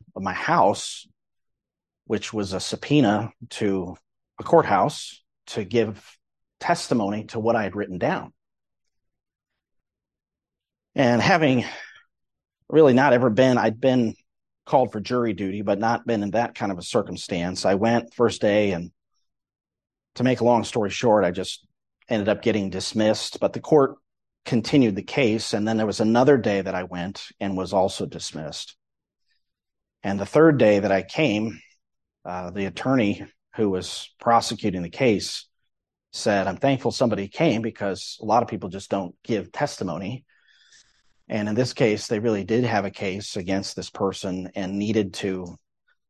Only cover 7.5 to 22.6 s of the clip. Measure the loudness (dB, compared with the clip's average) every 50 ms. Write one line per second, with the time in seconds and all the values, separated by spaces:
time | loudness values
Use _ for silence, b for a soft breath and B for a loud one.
7.5 | 0 0 0 -4 -6 -6 -8 -8 -6 -4 -2 -2 -2 -4 -6 -12 -18 _ _ _
8.5 | _ _ _ _ _ _ _ _ _ _ _ _ _ _ _ _ _ _ _ _
9.5 | _ _ _ _ _ _ _ _ _ _ _ _ _ _ _ _ _ _ _ _
10.5 | _ _ _ _ _ _ _ _ -2 2 2 4 4 4 4 4 4 4 4 4
11.5 | 2 2 0 B B B B B B B B _ _ _ _ _ _ _ _ _
12.5 | _ _ _ 2 6 8 8 8 8 6 6 6 6 4 4 4 4 4 4 4
13.5 | 4 4 2 0 0 0 2 2 4 4 2 0 -2 -6 _ _ _ _ _ _
14.5 | _ _ _ 0 2 2 2 2 -2 -6 -6 -2 -2 0 0 0 -2 -4 -4 -6
15.5 | -6 -4 -2 -2 -2 0 0 0 0 0 -2 -2 -2 -2 -2 -2 0 -2 -2 -2
16.5 | -4 -6 -6 -6 -6 -6 -6 -2 -2 -2 -2 -2 -6 -12 -8 -6 -6 -4 -4 -4
17.5 | -4 -2 0 0 2 2 2 2 2 0 -2 -4 -2 0 0 0 0 0 0 2
18.5 | 2 2 2 0 -2 -4 -6 -10 -14 _ _ _ _ _ _ _ _ _ _ _
19.5 | _ _ _ _ _ _ _ _ _ _ _ _ _ -2 0 0 0 2 4 4
20.5 | 4 4 2 0 -2 -2 -2 -2 -2 0 2 4 4 4 4 2 0 -2 -6 -8
21.5 | -10 -14 _ _ _ _ _ _ _ _ _ -4 -4 -2 0 0 0 0 0 0
22.5 | 0 0